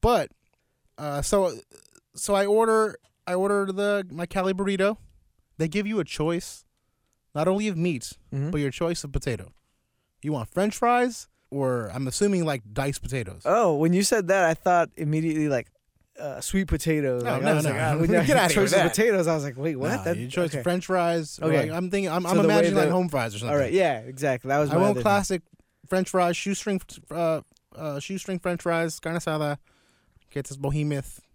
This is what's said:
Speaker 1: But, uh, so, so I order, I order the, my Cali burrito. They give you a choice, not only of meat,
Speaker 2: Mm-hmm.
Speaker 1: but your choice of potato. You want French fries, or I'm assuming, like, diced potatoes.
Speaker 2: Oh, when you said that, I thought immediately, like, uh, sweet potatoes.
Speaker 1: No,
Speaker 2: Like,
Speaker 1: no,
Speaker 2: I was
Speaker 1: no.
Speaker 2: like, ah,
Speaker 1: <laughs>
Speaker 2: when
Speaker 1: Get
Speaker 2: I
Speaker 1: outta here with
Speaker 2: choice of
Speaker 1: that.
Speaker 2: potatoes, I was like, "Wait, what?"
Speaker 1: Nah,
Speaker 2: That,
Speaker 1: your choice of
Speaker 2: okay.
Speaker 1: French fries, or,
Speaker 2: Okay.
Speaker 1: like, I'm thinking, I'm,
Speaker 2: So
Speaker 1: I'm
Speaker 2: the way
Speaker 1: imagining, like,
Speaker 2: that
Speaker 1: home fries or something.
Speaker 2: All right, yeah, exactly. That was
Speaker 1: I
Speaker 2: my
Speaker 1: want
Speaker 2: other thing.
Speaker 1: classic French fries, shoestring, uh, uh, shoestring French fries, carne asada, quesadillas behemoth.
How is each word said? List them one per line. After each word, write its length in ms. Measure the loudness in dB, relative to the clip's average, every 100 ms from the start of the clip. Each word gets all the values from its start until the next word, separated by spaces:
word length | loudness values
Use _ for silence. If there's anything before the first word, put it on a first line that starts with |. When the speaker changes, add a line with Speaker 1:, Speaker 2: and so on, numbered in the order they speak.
Speaker 1:
But, 280 | 4 2 0 _ _ _ _ _ _ -12
uh, 240 | -6 -4
so, 320 | 0 2 2 -2 -16 -20 _ _ _ -12
so 200 | 0 0
I 100 | 4
order, 520 | 4 4 4 2 -4 _ _ -4
I 80 |
order 320 | -2 2 0 0
the, 340 | -2 0 0 -4
my 140 | -8 -6
Cali 280 | -2 0
burrito. 440 | 0 -2 2 0 0 -10 _ _ _ _ -6
They 100 | -2
give 180 | -2 -2
you 120 | -2
a 40 |
choice, 640 | -4 -2 -2 -2 -6 -18 _ _ _ _ _ _ _
not 140 | 0 2
only 220 | 2 0
of 80 | 0
meat, 340 | 0 -2 -6 -16 _
Speaker 2:
Mm-hmm. 180 | -6 -2
Speaker 1:
but 80 | -2
your 120 | -2
choice 320 | -2 -2 -2 -4
of 60 |
potato. 400 | -6 -4 -6 -8 _ _ _ _ _ _ _
You 120 | -4
want 160 | -4 -4
French 260 | 0 0 2
fries, 520 | 2 4 2 -2 -16 _ _
or 400 | -2 0 0 -4
I'm 140 | -6 -4
assuming, 360 | 0 2 2 0
like, 160 | -2 -6
diced 280 | -4 -4 -4
potatoes. 420 | -6 -6 -6 -6 0
Speaker 2:
Oh, 320 | 2 2 2
when 160 | 4
you 100 | 4
said 240 | 2 0 2
that, 160 | 4
I 100 | 4 2
thought 340 | 2 2 2 -2
immediately, 500 | -2 0 0 0 0
like, 200 | 0 -4 _ _ _ _ -14
uh, 220 | -12 -8
sweet 260 | -2 -2 0
potatoes. 560 | -2 0 0 2 0
Speaker 1:
No, 100 | -2
Speaker 2:
Like, 80 | 0
Speaker 1:
no, 80 | 2
Speaker 2:
I 20 |
was 100 | 2
Speaker 1:
no. 60 | 2
Speaker 2:
like, 80 | 0
ah, 160 | 0 2
Speaker 1:
<laughs> 20 |
Speaker 2:
when 100 | 4
Speaker 1:
Get 40 | 4
Speaker 2:
I 40 |
Speaker 1:
outta 120 | 4
here 80 | 4
with 80 | 4
Speaker 2:
choice 180 | 4 4
of 40 | 4
Speaker 1:
that. 60 | 4
Speaker 2:
potatoes, 360 | 2 2 4 2
I 60 |
was 100 | 0
like, 140 | -2 -4
"Wait, 180 | -4 -2
what?" 120 | -2 -2
Speaker 1:
Nah, 80 |
Speaker 2:
That, 140 | -2 -4
Speaker 1:
your 120 | -4
choice 200 | -2 -2
of 60 | -2
Speaker 2:
okay. 80 |
Speaker 1:
French 220 | -2 -2 0
fries, 520 | 0 2 0 -4 -4
or, 60 | 0
Speaker 2:
Okay. 140 | 2 0
Speaker 1:
like, 20 |
I'm 180 | -4 -2
thinking, 220 | -2 0
I'm, 120 | -2
Speaker 2:
So 60 | 2
Speaker 1:
I'm 60 | 4
Speaker 2:
the 40 |
way 100 | 4
Speaker 1:
imagining, 220 | 4 4 4
like, 100 | 2
Speaker 2:
that 40 |
Speaker 1:
home 180 | 2 0
fries 240 | -2 -2
or 60 | -4
something. 140 | -2 0
Speaker 2:
All 40 |
right, 120 | 2
yeah, 260 | 2 2 0
exactly. 500 | -8 -4 -2 -2 0
That 100 | 0
was 100 | 2
Speaker 1:
I 40 | 2
Speaker 2:
my 40 |
Speaker 1:
want 80 | 2
Speaker 2:
other 80 | 2
thing. 40 |
Speaker 1:
classic 380 | 2 2 0 -4 _ _ _ _ -4
French 220 | -2 0
fries, 260 | 2 2 0
shoestring, 440 | -4 -4 -2 -4 -6 -20 -10
uh, 300 | -2 0 -2 -6 _ _ -12
uh, 240 | -8 -8
shoestring 400 | -8 -10 -6 -6
French 220 | -4 -4
fries, 380 | -2 0 -2 -4
carne 160 | -6 -4
asada, 400 | -4 -2 -2 -4 _ _ _ _ _ _ _
quesadillas 260 | -10 -10 -6
behemoth. 580 | -4 -2 -2 -4 -6 -14 _